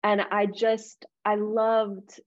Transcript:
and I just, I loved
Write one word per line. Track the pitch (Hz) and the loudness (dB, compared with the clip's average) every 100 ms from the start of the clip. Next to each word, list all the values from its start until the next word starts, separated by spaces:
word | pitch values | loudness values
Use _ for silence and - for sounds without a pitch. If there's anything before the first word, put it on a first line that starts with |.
and | 208 208 | 2 0
I | - 208 208 | 0 0 0
just, | 202 226 220 220 - - _ | 0 0 0 -4 -20 -20 _
I | 214 208 | -2 -2
loved | 214 220 220 226 214 196 202 - | 0 0 2 2 0 -6 -14 -20